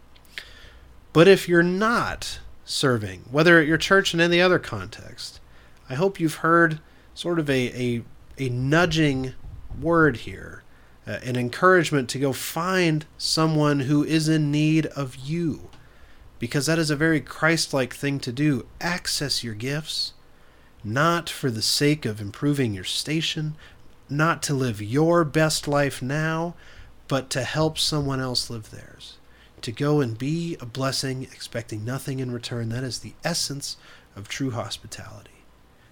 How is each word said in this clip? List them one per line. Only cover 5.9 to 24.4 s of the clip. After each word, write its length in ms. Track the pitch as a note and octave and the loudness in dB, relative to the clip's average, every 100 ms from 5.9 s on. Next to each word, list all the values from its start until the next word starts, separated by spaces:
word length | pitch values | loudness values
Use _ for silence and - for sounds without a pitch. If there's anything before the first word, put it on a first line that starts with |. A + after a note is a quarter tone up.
| C3 | 0
hope 240 | G3 F#3+ | 0 0
you've 160 | D#3+ - | -2 0
heard 440 | D#3+ E3+ E3 D#3 - - - | 4 6 6 2 -10 -20 -18
sort 260 | - E3+ E3+ | -8 -2 0
of 100 | C#3+ | 2
a, 480 | C3 A#2+ B2 B2 A#2 | 2 0 -2 -2 -2
a, 60 | - - - - | -6 -16 -16 -6
a 120 | C3 | -4
nudging 840 | B2 C3+ D#3+ F3 D#3+ D3+ C3 C3 - - - - A#2+ | -2 2 4 4 4 2 0 -4 -8 -14 -14 -12 -6
word 360 | D#3 E3 D3+ A#2 | 2 6 6 4
here, 460 | - F2+ - - - - - - - | -6 -12 -14 -18 -20 -20 -20 -16 -10
uh, 100 | G#2 | -6
an 120 | B2+ B2 | -4 -2
encouragement 720 | B2 - F#3 F#3 D3+ D3 B2 | -4 2 6 6 4 0 0
to 100 | C3 | -2
go 120 | C#3 | -2
find 760 | B2 - D#3+ F3+ F#3 E3+ D#3 - - | -2 -6 -4 0 2 2 2 -2 -8
someone 640 | - - D#3+ D#3 D3 C#3+ | -2 2 2 4 4 2
who 220 | C3 D3 | 2 2
is 260 | C#3+ D#3+ D#3 | 2 2 2
in 200 | D#3 D3 | 2 2
need 340 | D3+ D#3 D#3+ D#3 | 2 4 4 2
of 280 | C#3+ C3+ C3+ | -4 -8 -8
you, 540 | C3+ E3+ E3 A2 - - - - - - - - | -6 -2 -2 -4 -8 -20 -20 -20 -20 -20 -20 -10
because 300 | A#2 D3 C#3 | -4 -2 0
that 120 | E3 | 0
is 120 | D3+ | 0
a 40 | C#3+ | 2
very 240 | D#3+ D3+ | 2 2
Christ-like 760 | - - D#3+ D#3+ - C#3 B2 - | -2 0 2 2 0 0 -2 -2
thing 240 | C#3 C#3 | -4 -2
to 100 | C3 | -4
do. 340 | A#2+ D3+ B2+ - - | 0 0 0 -4 -6
Access 640 | E3+ F3+ - - C#3 - | -4 -4 -4 -4 -2 -4
your 120 | A#2 G#2 | -4 -6
gifts, 580 | B2 D3 D3+ - - - - - - - - - G#2 | -6 -6 -6 -6 -6 -10 -20 -20 -20 -20 -20 -12 -4
not 420 | B2 D#3+ E3+ E3 | 2 2 2 -2
for 220 | - C#3 | -4 -2
the 120 | A2 | 0
sake 420 | - - D3 D3+ A#2 | 0 2 2 2 -2
of 160 | G#2+ | -6
improving 520 | G2+ - D3 C#3+ A#2+ | -10 -4 0 2 0
your 100 | F#2+ - | -2 -6
station, 720 | - - D#3+ D#3+ D#3+ D3+ D3+ - - - - - | -6 -2 -2 -2 -4 -4 -6 -16 -20 -20 -20 -6
not 300 | C#3+ D#3+ D#3 | 0 2 0